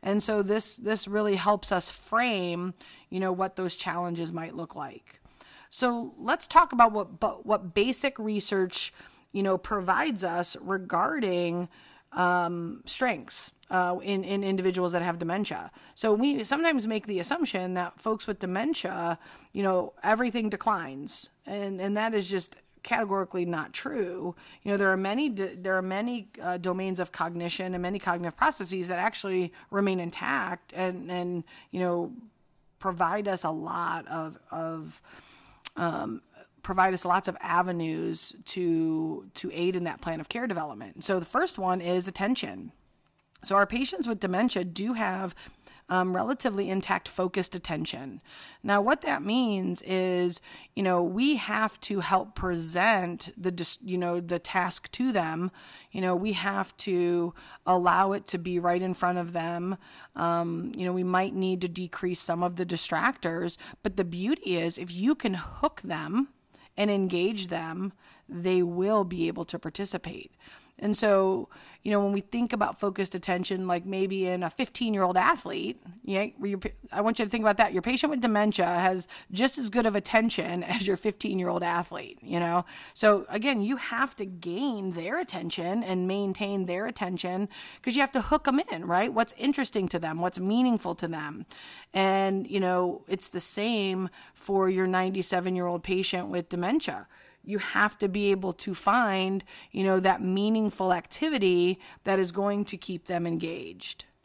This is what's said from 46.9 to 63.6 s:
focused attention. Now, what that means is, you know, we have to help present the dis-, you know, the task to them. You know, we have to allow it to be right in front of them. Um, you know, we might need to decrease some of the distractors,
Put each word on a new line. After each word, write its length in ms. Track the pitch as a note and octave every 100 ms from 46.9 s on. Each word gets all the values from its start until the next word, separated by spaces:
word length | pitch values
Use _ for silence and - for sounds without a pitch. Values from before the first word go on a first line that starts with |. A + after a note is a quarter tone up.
| F#3+ -
focused 460 | - F#3 F#3+ F#3
attention. 680 | F#3 - D#3 D#3 - C3+ F#2+ - - - -
Now, 180 | G3+ G3+
what 220 | G#3 D4+
that 200 | D#4+ C#4
means 600 | E3+ A#3 A#3+ G3 F#3 F3
is, 580 | - F#3+ F#3 F3+ F3+ F3 - - -
you 80 | -
know, 200 | F#3+ F3+
we 340 | F3 F#3 C4+ C#4
have 420 | - G#3+ A3 -
to 200 | - G3+
help 340 | E3 F#3+ F#3+
present 1000 | - F#3 F3 E3 F3 G3+ G#3 F3 F3 - -
the 140 | F3+
dis-, 280 | F3 E3+ -
you 140 | F#3+ F3+
know, 220 | F3 F3
the 180 | E3+ F3
task 520 | - F#3+ F3+ - -
to 200 | - B3+
them. 380 | G#3 E3 E3 F3+ - - - -
You 100 | G#3
know, 140 | F#3
we 180 | F3+ G#3
have 420 | F#3 G3 G3 F#3+ -
to 560 | - F3+ F3 F3 E3+ - - - -
allow 460 | F#3 F3 F3 G3
it 120 | G3+ -
to 100 | F3+
be 200 | E3+ F3
right 220 | F3 F3+
in 140 | F#3
front 240 | F3 F3+ F3+
of 140 | E3+
them. 440 | E3+ E3 F3 F3+ F#3+ - - - -
Um, 560 | E3+ E3+ E3+ E3+ F3
you 100 | - F3+
know, 60 |
we 120 | F#3
might 300 | F3+ F#3 F#3+
need 260 | F#3+ F#3 F#3
to 60 | F3+
decrease 520 | E3+ F3+ - F3+ F3
some 220 | - E3+
of 140 | F3+ F3
the 80 |
distractors, 920 | F3+ E3+ - E3 A3 C4+ E3+ E3+ F3 -